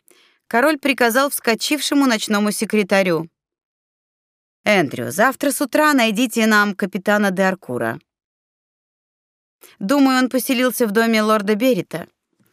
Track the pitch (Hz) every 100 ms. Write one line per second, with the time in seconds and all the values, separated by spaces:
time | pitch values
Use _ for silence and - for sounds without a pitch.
0 | _ _ _ _ _ 233 277 311 285 254
1 | 240 226 277 - - 220 - 294 - 285
2 | 269 220 - 208 208 - 220 214 190 196
3 | 185 160 165 _ _ _ _ _ _ _
4 | _ _ _ _ _ _ - 202 139 120
5 | 117 147 247 262 285 262 285 302 302 277
6 | 226 196 254 233 220 214 208 190 190 196
7 | 196 208 202 185 190 - - 123 113 135
8 | - _ _ _ _ _ _ _ _ _
9 | _ _ _ _ _ _ - _ 196 285
10 | 269 254 254 262 233 247 254 220 233 202
11 | 233 220 214 214 202 214 262 208 - 165
12 | - _ _ _ _